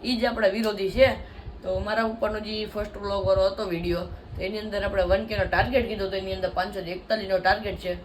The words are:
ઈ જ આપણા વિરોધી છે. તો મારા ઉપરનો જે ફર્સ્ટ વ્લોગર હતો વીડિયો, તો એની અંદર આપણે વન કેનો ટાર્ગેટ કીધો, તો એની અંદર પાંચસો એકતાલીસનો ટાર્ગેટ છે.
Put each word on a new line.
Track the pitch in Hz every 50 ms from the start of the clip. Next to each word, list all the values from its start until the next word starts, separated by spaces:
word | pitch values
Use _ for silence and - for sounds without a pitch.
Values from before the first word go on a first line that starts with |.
| -
ઈ | 220 254
જ | 226 220
આપણા | 240 226 226 220 190
વિરોધી | 190 220 226 220 202 202 196 190
છે. | 185 226 262 254 220 - - - - - - - - - -
તો | 185 185 185
મારા | 196 208 214 220 226
ઉપરનો | 226 220 - - 214 214 214
જે | 214 214 214 214 214
ફર્સ્ટ | 208 - 208 208 208 - 208
વ્લોગર | 202 202 196 196 190 190 190 190
હતો | 190 196 190 - 214
વીડિયો, | 190 170 165 175 175 170 175 180 180 - - - - -
તો | - 180
એની | 190 208 214
અંદર | 214 214 202 202 196
આપણે | 196 202 196 180
વન | 175 185 196 220
કેનો | 220 214 202 190
ટાર્ગેટ | 175 - 175 208 233 254 262 233 196
કીધો, | 214 196 196 190
તો | 190
એની | 196 185 190 190
અંદર | 190 185 180 -
પાંચસો | 175 185 202 196 196
એકતાલીસનો | 170 165 180 180 - - 220 220 202 190 190 180
ટાર્ગેટ | 175 185 208 214 214 208 180
છે. | 170 165 180 180 175 175